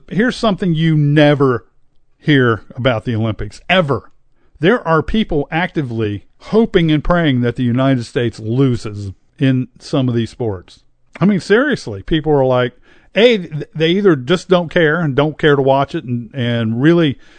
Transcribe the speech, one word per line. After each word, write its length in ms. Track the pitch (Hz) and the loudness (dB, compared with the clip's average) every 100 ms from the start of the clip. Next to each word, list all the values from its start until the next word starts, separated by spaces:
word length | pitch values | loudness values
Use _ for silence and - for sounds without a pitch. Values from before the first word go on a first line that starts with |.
| - | -6
here's 260 | 160 247 - | -2 -2 -2
something 380 | 220 190 190 | -2 -2 -2
you 240 | 156 165 156 | 0 2 2
never 680 | 143 147 147 147 139 117 - _ _ _ _ _ | 2 4 4 4 2 0 -6 _ _ _ _ _
hear 460 | - 143 123 107 - - | 0 2 2 0 -6 -4
about 300 | 120 113 127 | -2 -2 -2
the 100 | 113 | -2
Olympics, 460 | 110 104 104 - - | -2 -4 -10 -10 -2
ever. 420 | 185 151 120 - - _ _ _ - | 0 0 -2 -6 -20 _ _ _ -4
There 260 | 156 240 165 | 0 0 0
are 160 | 160 | 0
people 460 | - 220 214 160 139 | 0 -2 -2 -4 -4
actively 720 | 165 175 - 135 113 107 101 - _ | -4 -4 -4 -6 -4 -4 -6 -12 _
hoping 520 | - 208 226 185 165 | -2 0 2 2 2
and 120 | 151 | 2
praying 380 | - 175 160 127 | 2 2 2 2
that 140 | 120 117 | 0 -2
the 80 | |
United 400 | 123 120 135 131 | -2 0 2 0
States 360 | 117 135 120 - | -2 -4 -4 -4
loses 720 | 110 123 139 120 110 104 101 - _ - | -4 0 0 0 -6 -10 -12 -12 _ -2
in 300 | 135 131 127 _ | 0 0 -2 _
some 300 | - 147 127 | -6 -2 0
of 60 | 117 | -2
these 140 | 110 | -4
sports. 540 | - 117 95 90 - _ _ _ - | -6 -6 -8 -12 -20 _ _ _ -2
I 40 | 185 | 0
mean, 140 | 202 | 0
seriously, 640 | - 208 294 247 - 101 | 2 2 2 -4 -6 -10
people 280 | - 160 151 | -4 -2 0
are 120 | 143 131 | 2 2
like, 300 | 123 123 - _ _ _ - | 2 0 -4 _ _ _ 2
A, 220 | 240 220 | 2 2
th-, 300 | 170 147 143 | -4 -10 -10
they 160 | 151 160 | -4 0
either 240 | 185 202 151 | 2 2 2
just 340 | 123 180 - | 0 -4 0
don't 200 | 180 170 | 0 0
care 300 | 175 156 160 | 0 0 0
and 160 | 160 127 | -2 0
don't 220 | 151 143 | -2 0
care 160 | 156 139 | 2 4
to 60 | |
watch 320 | 135 135 139 170 | 2 2 0 -6
it 80 | |
and, 260 | 123 120 113 135 | -6 -6 -6 -6
and 440 | 120 120 113 113 | -4 -2 -2 0
really, 360 | 147 170 156 - - | 2 4 2 -2 -12